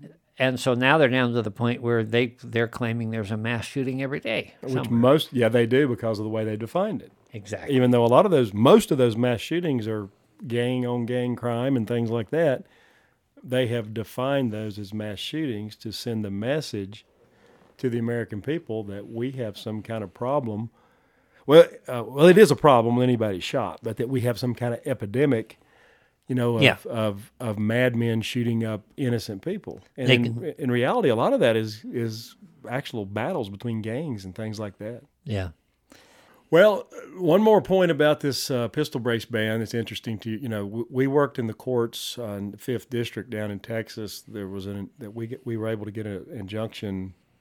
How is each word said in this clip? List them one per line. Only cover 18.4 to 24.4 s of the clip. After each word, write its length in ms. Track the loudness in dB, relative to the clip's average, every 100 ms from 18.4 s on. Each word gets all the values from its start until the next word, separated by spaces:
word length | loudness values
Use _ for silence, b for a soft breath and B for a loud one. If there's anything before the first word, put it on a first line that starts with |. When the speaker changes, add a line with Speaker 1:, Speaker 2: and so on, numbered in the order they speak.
Speaker 2:
people 420 | -6 -6 -6 -8 -8
that 220 | -10 -10
we 220 | -8 -6
have 260 | -6 -8 -8
some 240 | -8 -8
kind 180 | -8 -8
of 100 | -8
problem. 560 | -8 -2 -2 -2 -4 -8 b b b b b b b 8
Well, 200 | 10 10 4 -8
uh, 140 | -8 -4
well, 200 | 6 8
it 100 | 10
is 140 | 8
a 40 | 8
problem 400 | 8 8 6 4
when 80 |
anybody's 400 | 4 2 0 -2
shot, 360 | -4 -4 -4 -6
but 140 | -8 -6
that 100 | -2
we 140 | 0
have 180 | 0
some 160 | 0